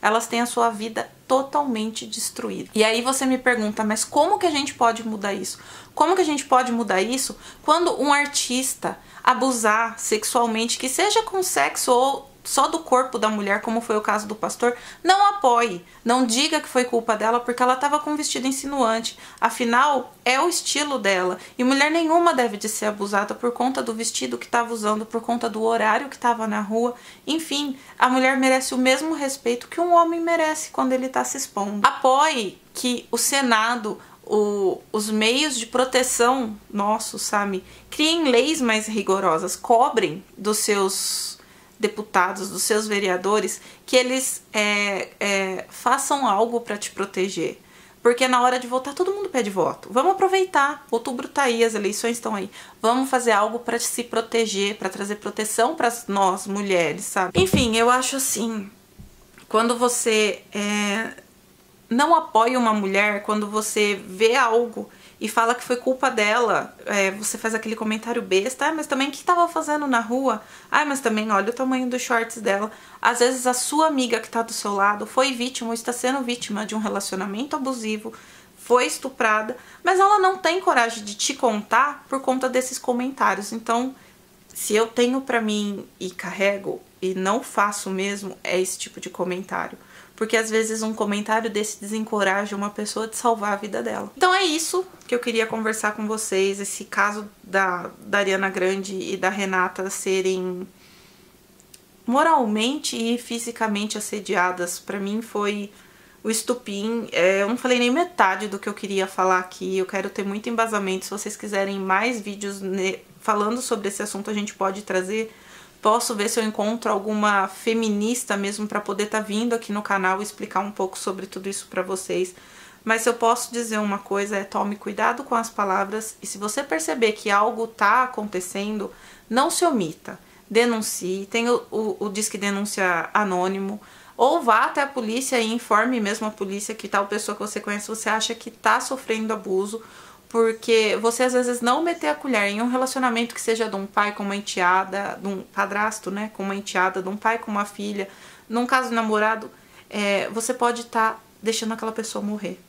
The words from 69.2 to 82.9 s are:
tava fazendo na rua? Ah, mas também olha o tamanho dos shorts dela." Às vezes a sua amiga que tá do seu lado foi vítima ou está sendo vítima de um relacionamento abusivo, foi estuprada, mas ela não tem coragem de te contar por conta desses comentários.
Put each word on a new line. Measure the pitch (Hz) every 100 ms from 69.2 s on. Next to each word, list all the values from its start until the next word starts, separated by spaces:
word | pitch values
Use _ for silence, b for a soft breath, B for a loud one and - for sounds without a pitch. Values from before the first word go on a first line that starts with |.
tava | - 349 339
fazendo | 339 311 302 285
na | 240
rua? | 214 247 269 214 B B B
Ah, | -
mas | 294 269
também | 262 214 220
olha | 202 202
o |
tamanho | 240 262 262 254
dos | 247
shorts | 247 233 226 233
dela." | 202 196 214 B B B
Às | - 240
vezes | 240 262 247
a |
sua | 247 - 294 320
amiga | 277 247 226
que | 220
tá | 226
do | 226
seu | 214 214
lado | 202 202 208 208
foi | - 269
vítima | 247 240 262 233
ou |
está | 233 226
sendo | 247 247 269
vítima | 247 240 - 208 214
de |
um | 220
relacionamento | 214 196 196 190 202 202 285
abusivo, | 302 269 254 214 214 220 B B B B -
foi | - 247
estuprada, | 285 302 262 - 226 214 220 - B B
mas | 349 370
ela | 392 415
não | 381 381
tem | 320 349
coragem | 359 285 233 226
de | 208
te | 208 -
contar | 269 247 208 202 226 277 285 -
por | 269
conta | 262 262 262
desses | 254 254 -
comentários. | -